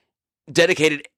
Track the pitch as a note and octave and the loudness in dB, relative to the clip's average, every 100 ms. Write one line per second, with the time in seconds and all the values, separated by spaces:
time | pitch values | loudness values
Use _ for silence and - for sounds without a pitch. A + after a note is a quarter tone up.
0 | _ _ _ _ - C#3+ E3+ D#3+ D#3 D3 | _ _ _ _ -8 0 0 2 0 -2
1 | - | -10